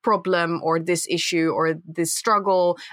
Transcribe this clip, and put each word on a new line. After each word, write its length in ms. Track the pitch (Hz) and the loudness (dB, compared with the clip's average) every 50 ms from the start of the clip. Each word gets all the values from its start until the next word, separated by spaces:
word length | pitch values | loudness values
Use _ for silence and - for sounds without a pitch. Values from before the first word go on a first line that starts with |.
problem 580 | - 233 214 190 175 185 185 175 170 165 170 156 | 2 2 0 2 2 0 0 0 2 0 -2 -2
or 180 | - 160 165 165 | 0 0 0 0
this 260 | 165 175 175 165 - - | 0 0 -2 -2 0 -4
issue 420 | 175 165 - - - 165 160 165 | -2 -2 -2 -2 0 0 0 0
or 240 | 139 - 160 160 160 160 170 | 0 0 0 0 -2 -4 -8
this 260 | 160 160 175 165 160 | -12 -4 -4 -4 -2
struggle," 680 | - - - 233 214 208 190 202 190 185 175 175 175 170 - - | -4 -2 0 2 2 2 2 2 2 4 2 2 0 -2 -8 -20